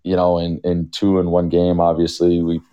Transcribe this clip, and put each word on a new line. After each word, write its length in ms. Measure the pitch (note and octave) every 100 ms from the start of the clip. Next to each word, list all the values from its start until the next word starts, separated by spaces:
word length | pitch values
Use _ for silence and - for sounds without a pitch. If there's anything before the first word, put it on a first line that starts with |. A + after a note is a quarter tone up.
you 140 | F2 F2+
know, 220 | F2+ F2
in, 220 | E2+ E2
in 260 | F2+ F2 D#2+
two 280 | - G2+ F#2+
in 100 | F2
one 180 | F2 F2
game, 320 | F2 F2 F2
obviously, 600 | E2+ D#2+ E2 - F2 F2
we, 180 | E2 E2 -